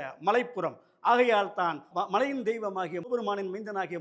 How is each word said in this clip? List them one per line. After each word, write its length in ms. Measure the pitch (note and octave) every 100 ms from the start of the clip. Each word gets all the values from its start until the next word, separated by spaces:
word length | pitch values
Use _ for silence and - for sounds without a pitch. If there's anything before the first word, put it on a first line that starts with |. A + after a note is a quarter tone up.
| C#3 -
மலைப்புறம். 560 | E3 A3+ A#3+ - E3+ A#2 _ _
ஆகையால் 540 | - A#3+ B3 G#3+ G3
தான் 240 | - F3 D3+ -
ம-, 140 | F3 G3
மலையின் 340 | G3 C#4 C4+
தெய்வமாகிய 580 | G#3+ A3+ G#3 F#3+ F3+ F3
பெருமானின் 500 | G3+ A#3+ G3+ G3+ G3
மைந்தனாகிய 480 | F#3+ G#3+ G3+ F3 E3+